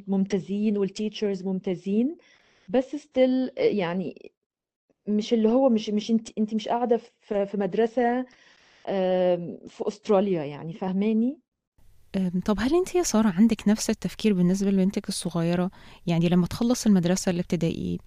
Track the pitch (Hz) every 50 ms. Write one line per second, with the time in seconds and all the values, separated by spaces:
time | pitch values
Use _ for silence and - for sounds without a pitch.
0 | - 190 196 196 190 196 208 190 151 - 196 208 208 220 208 202 196 190 196 -
1 | 214 214 208 - 214 202 202 185 180 190 190 190 - 196 185 170 - 196 202 214
2 | 247 285 349 - _ _ _ _ _ _ _ _ _ - 180 254 262 - - 285
3 | - _ - 262 254 262 254 262 254 247 - - 147 - - 208 180 165 170 190
4 | 180 - - - - - _ _ _ _ _ _ _ _ _ _ _ _ _ _
5 | - - 208 208 208 - 240 226 214 220 233 262 269 269 226 214 214 220 208 214
6 | 208 - 226 220 220 - - - 214 214 226 220 - - - 240 247 220 226 226
7 | 226 - _ _ _ - 214 202 202 196 - 196 202 185 185 214 226 226 - 262
8 | 240 233 240 254 254 - _ _ _ _ _ _ _ _ _ _ - - 196 196
9 | 185 185 185 185 185 180 180 175 175 156 98 - - - - - 220 - 214 -
10 | - - 214 190 202 202 190 165 143 143 147 139 - 160 165 - 202 185 185 196
11 | 202 220 220 220 226 254 294 - _ _ _ _ _ _ _ _ - - - -
12 | - _ - 190 190 180 170 180 - - 208 196 214 269 311 349 370 - - 359
13 | 339 - - 214 220 202 165 175 220 226 220 - - 202 214 - - - 220 -
14 | - 185 - - - 220 202 180 180 175 185 196 202 202 196 190 185 196 - 208
15 | - - 196 - - 175 - 170 165 170 175 175 180 185 - - - - - -
16 | - 175 170 165 165 175 175 185 175 - - - 233 233 247 - - 220 202 185
17 | 165 175 180 185 - 196 175 175 180 - 185 165 165 165 - - - 180 175 180
18 | -